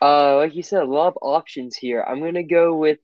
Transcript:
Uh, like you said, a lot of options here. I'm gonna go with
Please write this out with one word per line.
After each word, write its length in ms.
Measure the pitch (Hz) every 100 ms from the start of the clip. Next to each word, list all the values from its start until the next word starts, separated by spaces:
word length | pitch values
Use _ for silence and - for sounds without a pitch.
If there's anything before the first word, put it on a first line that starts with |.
Uh, 340 | 143 147 143 139
like 180 | 160 156
you 80 |
said, 180 | 170 196
a 20 |
lot 220 | 135 143 175
of 120 | -
options 540 | 135 156 - 143 123 -
here. 260 | 123 117
I'm 160 | - 131
gonna 240 | 165 175
go 320 | 165 170 170
with 240 | 165 156 151